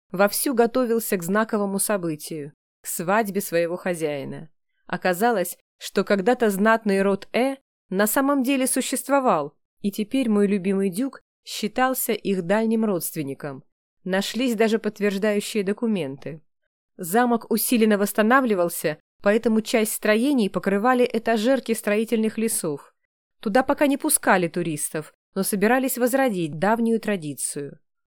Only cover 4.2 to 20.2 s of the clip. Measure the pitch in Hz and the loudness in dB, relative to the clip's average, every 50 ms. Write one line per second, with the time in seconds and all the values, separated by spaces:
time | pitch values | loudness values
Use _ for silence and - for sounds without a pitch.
4.2 | 135 135 139 143 160 - _ _ _ _ _ _ _ - - - - 185 175 175 | -8 -10 -12 -12 -14 -18 _ _ _ _ _ _ _ -10 -6 -2 0 0 0 2
5.2 | 226 240 233 185 180 - - - _ _ _ - - - - 202 190 - 208 196 | 2 2 2 0 -2 -4 -6 -14 _ _ _ -16 -14 -6 -2 -2 0 2 0 2
6.2 | 180 240 247 247 233 214 196 185 208 226 226 226 - 208 196 196 190 202 196 196 | 2 2 2 2 2 0 2 2 4 4 4 2 2 2 2 2 2 2 0 -2
7.2 | - - - 214 254 269 269 - _ _ _ _ _ - 180 196 214 214 - 285 | -4 -4 -2 0 0 0 -2 -6 _ _ _ _ _ -4 0 0 2 2 2 2
8.2 | 269 277 285 277 240 269 277 254 262 247 - 262 - - 269 240 - - 277 277 | 2 2 2 2 2 0 0 0 0 0 0 -2 -2 -2 -4 -6 -2 0 0 2
9.2 | 254 240 185 156 143 147 - _ _ _ _ _ - 196 - - 214 - - 269 | 4 2 2 2 0 -4 -10 _ _ _ _ _ -6 -6 -4 -4 -4 -2 -2 0
10.2 | 262 226 208 202 202 190 208 196 175 202 190 196 196 196 170 202 269 269 - - | 0 2 2 4 4 2 2 0 0 0 0 0 0 -2 -2 -2 -4 -6 -6 -10
11.2 | _ _ _ _ _ - - - 220 202 - 254 254 262 262 - - - 220 - | _ _ _ _ _ -14 -8 -6 -6 -4 -2 0 0 0 0 -2 -4 -4 -4 -2
12.2 | - 196 196 185 170 165 202 220 226 220 226 226 226 214 190 165 - - - 165 | -2 -2 -2 -2 0 0 0 2 2 2 0 2 2 0 0 -2 -4 -6 -6 -6
13.2 | 143 139 135 - - 147 135 135 - _ _ _ _ _ _ _ - 185 185 196 | -6 -6 -8 -10 -10 -12 -12 -14 -18 _ _ _ _ _ _ _ -6 -2 -2 -2
14.2 | 196 - - 220 269 240 226 202 226 214 226 220 - 214 208 - 196 202 196 196 | -2 -2 -2 -2 0 0 2 2 2 2 2 0 -2 -4 -4 -2 -2 -2 -2 0
15.2 | 202 214 208 208 202 - - 214 190 190 208 - 240 226 214 180 143 131 139 143 | 0 0 0 0 -2 -4 -4 -4 -2 -2 -4 -2 -2 -2 -2 -2 -4 -6 -8 -10
16.2 | - 139 160 156 - _ _ _ _ _ _ _ _ _ _ - 185 160 185 240 | -12 -14 -14 -14 -18 _ _ _ _ _ _ _ _ _ _ -12 -6 -2 0 2
17.2 | 247 240 240 226 - - 233 214 - - 254 220 220 220 208 196 208 202 - - | 2 2 2 0 -2 -2 -2 -2 0 2 2 4 4 4 4 2 0 0 0 2
18.2 | 208 220 254 277 262 226 208 180 175 165 - - - 160 151 - _ _ _ - | 2 4 4 4 4 2 2 2 0 0 -2 -2 -4 -4 -4 -6 _ _ _ -2
19.2 | - 202 208 226 226 226 220 220 214 - - 220 214 214 - - - 214 214 226 | 0 2 2 2 2 2 2 2 0 2 2 2 2 0 -2 -2 2 2 2 4